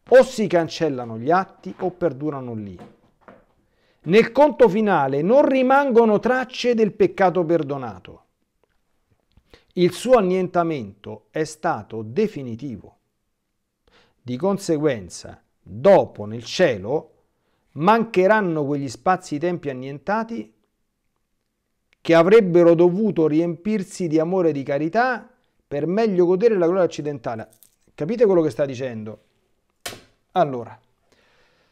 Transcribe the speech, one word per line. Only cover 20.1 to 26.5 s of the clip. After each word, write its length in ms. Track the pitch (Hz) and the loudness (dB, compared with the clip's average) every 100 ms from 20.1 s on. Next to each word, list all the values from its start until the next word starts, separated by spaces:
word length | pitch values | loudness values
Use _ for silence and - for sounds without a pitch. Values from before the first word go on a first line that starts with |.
| 220 226 226 214 _ _ _ _ _ _ _ _ _ _ _ _ _ _ _ | -6 -6 -12 -16 _ _ _ _ _ _ _ _ _ _ _ _ _ _ _
che 120 | - | 2
avrebbero 600 | 165 175 226 185 170 170 | 4 6 6 6 6 6
dovuto 540 | 165 180 180 214 165 156 | 6 4 2 -2 0 0
riempirsi 800 | 151 170 160 214 214 180 - 175 | 0 -2 -4 -4 -4 -6 -6 -2
di 100 | 160 | 0
amore 300 | 165 190 170 | 0 0 0
e 40 | |
di 120 | 139 | -2
carità 640 | 131 143 160 214 254 226 - _ _ _ - | -4 -4 -2 0 0 -2 -10 _ _ _ -10
per 200 | 143 156 | -6 -2
meglio 400 | 202 226 180 175 | 0 0 2 2
godere 320 | 185 233 | 2 2